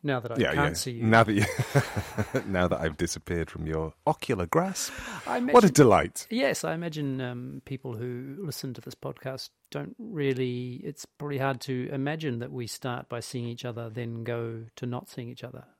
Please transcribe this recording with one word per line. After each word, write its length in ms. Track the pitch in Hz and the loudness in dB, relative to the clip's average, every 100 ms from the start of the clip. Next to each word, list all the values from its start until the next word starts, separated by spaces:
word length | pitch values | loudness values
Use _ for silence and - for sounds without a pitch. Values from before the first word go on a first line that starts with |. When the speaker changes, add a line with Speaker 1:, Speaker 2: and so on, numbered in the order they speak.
Speaker 1:
now 160 | 151 131 | 0 -2
that 120 | 117 | -2
I 40 | 117 | 0
Speaker 2:
Yeah, 160 | 110 | 2
Speaker 1:
can't 160 | - 143 | 4 2
Speaker 2:
yeah. 40 | |
Speaker 1:
see 160 | - - | 0 -6
you. 120 | 117 | 0
Speaker 2:
Now 200 | 113 113 | 6 8
that 80 | 110 | 8
you, 100 | 104 101 - 123 143 - - - - 104 135 | 6 2 0 2 2 2 -4 -6 -4 -2 -2
<laughs> 20 | 98 | 0
now 200 | 95 90 | 2 2
that 120 | 85 | 2
I've 160 | 80 78 | -2 -2
disappeared 540 | 87 - - 87 80 | -4 -4 -4 -4 -4
from 160 | 80 78 | -6 -4
your 260 | 80 80 - - | -2 -4 -2 -2
ocular 400 | 151 - 113 85 | -2 -2 -2 2
grasp. 460 | 160 185 185 - - - 202 - | 0 0 -4 -8 -8 -10 -10 -4
Speaker 1:
I 140 | 247 | -2
Speaker 2:
What 220 | 247 240 | 8 8
a 20 | 202 | 8
Speaker 1:
imagine, 40 | |
Speaker 2:
delight. 520 | 135 131 92 82 - - | 10 10 10 6 -4 -6
Speaker 1:
yes, 340 | 226 277 - | 0 0 0
I 80 | 160 | -2
imagine, 480 | 160 170 156 143 131 | -4 -4 -4 -4 -4
um, 420 | 127 123 127 139 - | -6 -6 -10 -12 -10
people 260 | 131 131 | -10 -8
who 420 | 113 123 123 135 139 | -8 -6 -8 -10 -8
listen 340 | 185 - 139 | -8 -8 -8
to 60 | 117 | -10
this 140 | 131 | -14
podcast 560 | 117 139 135 131 131 - _ _ | -12 -10 -8 -10 -10 -14 _ _
don't 240 | 147 143 - | -8 -8 -10
really, 840 | 226 180 139 131 131 123 123 123 | -10 0 0 2 0 -2 -6 -8
it's 200 | - 143 | -10 -12
probably 320 | - _ 147 139 | -16 _ -6 -2
hard 220 | 135 127 | 0 -2
to 280 | - 127 123 | -4 -4 -4
imagine 460 | 139 139 156 156 120 | -2 -2 -2 -4 -4
that 120 | 120 | -6
we 160 | 131 117 | -8 -8
start 440 | - 131 123 131 | -6 -6 -6 -6
by 100 | 120 | -8
seeing 260 | - 127 120 | -6 -6 -6
each 200 | 120 127 | -6 -8
other, 240 | 117 117 | -8 -8
then 340 | 113 117 117 | -6 -6 -6
go 400 | 113 117 117 113 113 - | -4 -4 -4 -8 -12 -10
to 100 | 123 | -6
not 220 | 123 - | -6 -8
seeing 180 | - 120 | -12 -12
each 160 | 127 | -12
other. 200 | 123 123 - _ | -14 -16 -20 _